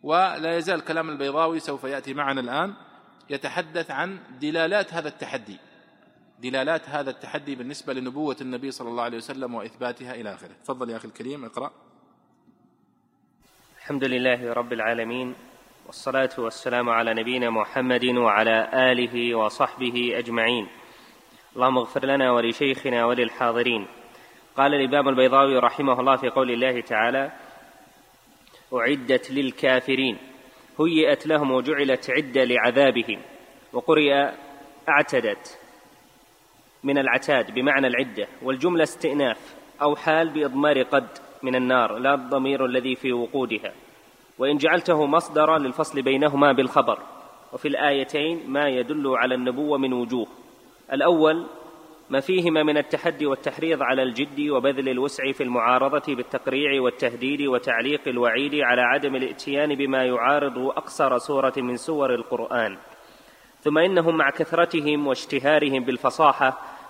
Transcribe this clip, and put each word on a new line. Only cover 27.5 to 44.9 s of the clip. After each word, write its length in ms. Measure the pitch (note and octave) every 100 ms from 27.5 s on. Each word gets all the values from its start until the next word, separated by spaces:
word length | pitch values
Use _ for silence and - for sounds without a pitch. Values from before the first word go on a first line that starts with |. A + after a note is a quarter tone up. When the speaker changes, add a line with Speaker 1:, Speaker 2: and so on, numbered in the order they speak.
| - - - - _ _ _ _ _ _ - _
Speaker 2:
"أعدت 580 | B2+ A#2 C#3+ B2 B2+ -
للكافرين"، 840 | C3 C3+ - C#3 B2+ C3 C3 C3+ G#2 - - - - - -
هيئت 480 | D#3+ D#3+ D3+ C#3+ D3+
لهم 240 | D#3 C#3+
وجعلت 580 | C3 B2 D3 C#3 B2+ -
عدة 340 | C3 C#3+ C3
لعذابهم، 800 | B2+ B2 A#2 B2 C#3 A#2 A2+ G2+ - - - - -
وقرئ 580 | B2 - D#3 D3 C#3 C#3+ - - - - - -
أعتدت 680 | D3 D3 C3 A2 G2+ - - - - - _ _ _ _ _ _ _ _ _
من 140 | C3+ C#3+
العتاد 540 | C3 B2+ - C#3 A2
بمعنى 360 | A2+ C3+ C#3 C3+
العدة، 400 | B2 C3 G#2 G2+ -
والجملة 420 | C3+ C3 E3+ E3+
استئناف 720 | D3+ - D#3+ C#3+ C3+ A2 - - - -
أو 140 | D3 D3
حال 340 | - D#3+ E3
بإضمار 520 | D3+ C#3+ C3 D3+ C#3
قد 240 | B2+ C#3 A#2+ - - -
من 120 | C3 B2+
النار، 420 | B2+ B2+ A2+ G#2+
لا 160 | C3
الضمير 520 | C#3+ B2+ C#3 C3 C#3 B2+
الذي 300 | B2+ B2+ B2
في 180 | C3+
وقودها، 600 | B2 A#2 C#3 B2 A2 G2 - - - - _ _ -
وإن 180 | C3+ D3
جعلته 480 | D#3 E3+ E3+